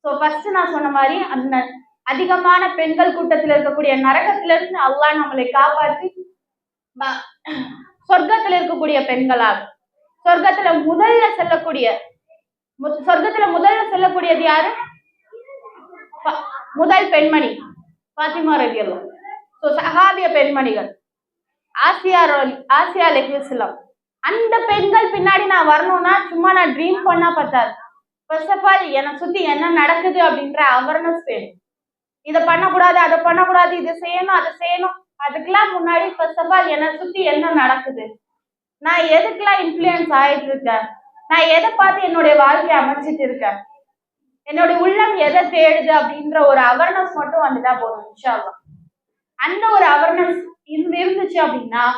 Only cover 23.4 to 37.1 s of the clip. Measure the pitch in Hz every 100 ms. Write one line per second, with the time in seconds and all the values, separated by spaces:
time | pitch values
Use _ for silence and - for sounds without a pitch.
23.4 | 269 247 208 - _ _ _ _ 285 440
24.4 | 453 466 453 415 403 440 440 370 370 392
25.4 | 392 370 311 302 359 359 349 392 349 339
26.4 | 370 370 330 247 339 381 370 339 339 330
27.4 | 294 262 226 - - _ _ _ _ 311
28.4 | 311 381 392 381 339 277 285 285 349 370
29.4 | 320 285 339 330 294 339 370 359 330 285
30.4 | 285 285 277 254 269 311 330 330 311 214
31.4 | - 180 _ _ _ _ _ _ 294 320
32.4 | 339 330 381 370 359 349 339 330 339 339
33.4 | 370 359 359 359 269 339 349 359 381 359
34.4 | 330 320 349 359 370 - _ _ 285 311
35.4 | 339 392 427 359 339 339 359 - 330 339
36.4 | 330 370 359 302 311 302 359